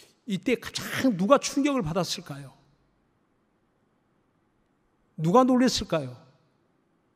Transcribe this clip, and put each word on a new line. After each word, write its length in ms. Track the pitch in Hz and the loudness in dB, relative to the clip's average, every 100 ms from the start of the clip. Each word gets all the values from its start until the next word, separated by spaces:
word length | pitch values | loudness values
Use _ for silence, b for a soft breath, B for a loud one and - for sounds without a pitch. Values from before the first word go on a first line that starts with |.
| B B - | B B -8
이때 300 | 190 262 233 | -4 -2 -2
가장 600 | - - - - 262 170 | -4 -12 -8 -2 0 0
누가 220 | 202 185 | 2 2
충격을 440 | - 277 285 269 | 2 -2 0 0
받았을까요? 720 | 156 180 170 - - 139 139 - _ _ _ _ _ _ _ _ _ _ _ _ _ _ _ _ _ _ _ _ _ _ _ _ _ - | -2 -4 -4 -6 -10 -14 -16 -20 _ _ _ _ _ _ _ _ _ _ _ _ _ _ _ _ _ _ _ _ _ _ _ _ _ -4
누가 280 | 160 226 | 4 4
놀랬을까요? 720 | 262 247 254 - 208 160 127 123 - _ _ _ _ _ _ _ _ | 6 4 2 0 -4 -4 -6 -14 -20 _ _ _ _ _ _ _ _